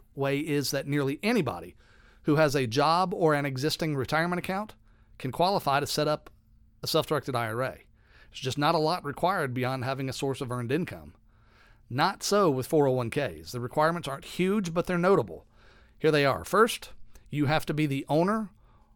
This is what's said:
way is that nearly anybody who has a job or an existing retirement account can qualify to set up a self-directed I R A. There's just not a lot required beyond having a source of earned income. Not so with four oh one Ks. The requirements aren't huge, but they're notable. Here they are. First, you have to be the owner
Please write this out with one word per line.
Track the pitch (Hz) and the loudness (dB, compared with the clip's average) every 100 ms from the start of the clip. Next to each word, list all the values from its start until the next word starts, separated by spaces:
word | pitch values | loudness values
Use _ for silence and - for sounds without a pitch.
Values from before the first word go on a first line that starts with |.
| - | -14
way | - 135 143 | -4 -2 -2
is | 156 147 131 | 0 -2 0
that | 139 143 | -4 -2
nearly | 143 135 151 | 0 0 -2
anybody | 208 240 139 87 - - _ - - - | 0 0 0 -6 -12 -20 _ -20 -20 -8
who | - 147 | 2 4
has | 151 | 4
a | 139 127 | 4 0
job | 123 147 165 185 | 2 4 4 2
or | 202 165 | 2 4
an | 147 | 4
existing | 143 131 147 - 160 139 | 0 -2 -2 -2 -2 -2
retirement | 123 156 170 175 | -2 0 0 -2
account | - 190 214 - - - _ - | -4 -6 -8 -14 -20 -20 _ -10
can | 131 | -8
qualify | - 175 196 - 135 | 0 2 2 2 0
to | 143 | 0
set | - 151 | 0 0
up | 151 - - _ - - _ | -2 -6 -20 _ -20 -20 _
a | 139 | -2
self-directed | 160 - 147 - | 0 0 -2 -2
I | 127 113 | -4 -2
R | 113 | -2
A. | 127 | -4
There's | 78 - _ _ - - | -6 -20 _ _ -20 -20
just | - 131 131 | -8 -6 0
not | 147 165 | 2 4
a | |
lot | 156 175 | 2 0
required | 143 135 170 196 139 | -4 -2 0 0 -2
beyond | 123 123 131 | -2 -4 -2
having | 127 135 135 | -4 -4 -6
a | |
source | 123 139 131 | -4 -4 -4
of | 127 | -6
earned | 123 117 | -6 -2
income. | 147 175 87 76 - _ _ _ _ - - - | -2 -2 -8 -16 -20 _ _ _ _ -20 -20 -10
Not | 120 170 - | 0 0 0
so | - 202 185 | 0 4 4
with | 127 123 | 2 2
four | 160 139 | 2 4
oh | |
one | 127 113 | 2 0
Ks. | 147 127 80 85 | -2 -4 -6 -12
The | 123 | -8
requirements | 120 - 156 170 147 | -4 0 0 0 -6
aren't | 139 | -10
huge, | - - 185 214 175 | -10 -2 0 2 0
but | 170 170 | -2 -2
they're | 175 | 2
notable. | 175 190 101 80 - _ - - - _ | 4 4 2 -8 -18 _ -20 -20 -20 _
Here | 156 | 2
they | 151 | 4
are. | 139 101 | 2 0
First, | 85 190 226 - - - - - - | 0 4 4 2 -10 -16 -16 -18 -8
you | 147 143 | -2 2
have | 156 - | 2 0
to | |
be | 151 151 | 0 0
the | 139 - | -2 0
owner | 147 180 220 208 - - - _ | 2 2 0 -4 -12 -20 -20 _